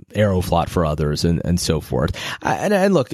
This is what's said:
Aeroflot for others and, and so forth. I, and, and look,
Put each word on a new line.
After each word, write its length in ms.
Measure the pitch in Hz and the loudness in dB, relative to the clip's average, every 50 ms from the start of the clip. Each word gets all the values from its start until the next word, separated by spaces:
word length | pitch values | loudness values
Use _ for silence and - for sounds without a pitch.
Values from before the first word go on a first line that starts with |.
| - - - | -16 -8 -2
Aeroflot 560 | 104 107 101 95 92 90 92 90 82 73 - | 0 0 2 2 0 0 0 0 0 0 0
for 160 | - 92 82 | 0 0 0
others 360 | 76 76 76 78 73 76 - | 0 0 0 0 -2 0 0
and, 200 | 85 85 85 - - | 0 0 0 0 0
and 160 | - 87 87 | 0 0 0
so 200 | - - 82 73 | 0 0 -2 -2
forth. 360 | - - 64 62 76 - - - - - - - | -2 -2 -2 -2 0 -2 -2 -4 -8 -10 -8 -4
I, 120 | - - - | -2 -2 -2
and, 160 | 76 - 196 | -2 0 0
and 220 | 208 185 190 202 190 | 2 2 4 4 4
look, 180 | 151 123 - | 2 2 0